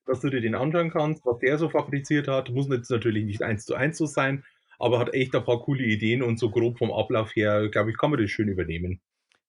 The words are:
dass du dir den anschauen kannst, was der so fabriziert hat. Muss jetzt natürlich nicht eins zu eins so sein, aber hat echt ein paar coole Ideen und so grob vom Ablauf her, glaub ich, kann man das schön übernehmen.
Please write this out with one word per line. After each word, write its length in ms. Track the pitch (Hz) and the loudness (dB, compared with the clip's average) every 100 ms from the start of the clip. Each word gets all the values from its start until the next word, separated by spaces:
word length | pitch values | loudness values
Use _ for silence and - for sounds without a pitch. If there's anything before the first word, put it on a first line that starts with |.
| - | -6
dass 140 | 127 | -2
du 100 | 143 | -2
dir 100 | 127 | 0
den 140 | 110 | -2
anschauen 360 | 110 143 170 165 | 0 0 0 0
kannst, 360 | 160 151 156 127 | 0 0 0 -2
was 120 | 120 | 0
der 180 | 131 151 | 2 2
so 100 | 160 | 2
fabriziert 580 | 151 143 139 - 147 139 | 0 0 -4 0 0 2
hat. 220 | 135 127 | -2 -2
Muss 220 | 127 139 | -4 0
jetzt 200 | 127 - | -2 0
natürlich 360 | 117 113 107 107 | 0 0 0 -2
nicht 160 | 104 | -2
eins 240 | 110 107 - | -2 -4 -4
zu 80 | |
eins 240 | - 143 156 | -2 0 0
so 80 | 151 | -2
sein, 360 | - 135 139 - _ _ - | 0 0 -2 -8 _ _ -2
aber 200 | 120 120 | 0 2
hat 140 | 120 | 2
echt 220 | 135 127 | 0 0
ein 100 | 131 | 0
paar 160 | 123 120 | 0 0
coole 240 | - 135 | 0 0
Ideen 380 | 117 107 110 120 | 2 2 2 2
und 160 | 120 117 | 0 0
so 120 | 117 | 0
grob 280 | 113 117 120 | 2 2 2
vom 120 | 113 | 0
Ablauf 460 | 110 107 110 110 - | 0 0 0 0 2
her, 320 | 104 104 107 | 2 2 2
glaub 200 | 110 107 | 0 0
ich, 100 | 113 | 0
kann 120 | 151 | 0
man 80 | 139 | 2
das 120 | 101 | 0
schön 180 | - 104 | 0 -2
übernehmen. 540 | 92 82 82 90 90 _ _ _ _ | 0 -2 -4 -4 -8 _ _ _ _